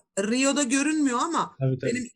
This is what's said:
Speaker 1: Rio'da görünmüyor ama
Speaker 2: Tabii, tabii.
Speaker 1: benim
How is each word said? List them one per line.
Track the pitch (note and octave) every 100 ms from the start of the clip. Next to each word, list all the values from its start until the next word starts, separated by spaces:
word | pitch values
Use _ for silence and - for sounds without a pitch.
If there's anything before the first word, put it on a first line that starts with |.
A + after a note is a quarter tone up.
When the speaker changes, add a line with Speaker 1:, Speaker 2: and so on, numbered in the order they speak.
| _ -
Speaker 1:
Rio'da | G#3 B3+ C4+ C#4
görünmüyor | B3+ C#4 C#4+ D#4 C#4 A#3+
ama | E4 C#4+ E3+ -
Speaker 2:
Tabii, | C3 C3
tabii. | C3
Speaker 1:
benim | B3 A#3